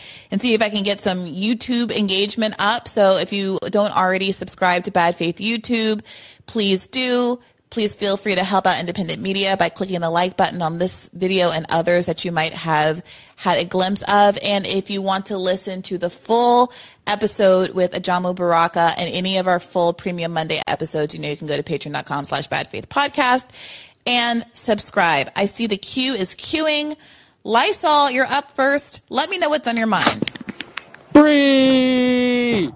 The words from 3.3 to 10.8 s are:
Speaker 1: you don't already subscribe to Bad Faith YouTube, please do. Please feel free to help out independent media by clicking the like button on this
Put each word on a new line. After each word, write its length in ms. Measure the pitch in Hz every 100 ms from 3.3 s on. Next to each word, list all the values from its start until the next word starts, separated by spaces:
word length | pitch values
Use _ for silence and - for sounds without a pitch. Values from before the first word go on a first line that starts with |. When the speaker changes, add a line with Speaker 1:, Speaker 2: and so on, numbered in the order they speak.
Speaker 1:
you 260 | 202 190 190
don't 320 | 208 202 208
already 380 | - 185 185 190
subscribe 520 | 190 185 - 185 180
to 60 | 190
Bad 260 | 185 170 175
Faith 200 | 170 170
YouTube, 640 | 208 233 - 233 220 214 - - - - -
please 400 | 226 196 190 -
do. 540 | 262 254 247 240 240 _ _ _
Please 280 | 233 208 -
feel 200 | 202 196
free 200 | 214 180
to 80 |
help 200 | 185 202
out 140 | 185 143
independent 420 | 175 185 160 160
media 360 | 190 190 190 190
by 120 | 170
clicking 320 | - 190 180
the 80 | 165
like 280 | 170 185 -
button 260 | 175 180
on 160 | 160
this 320 | 170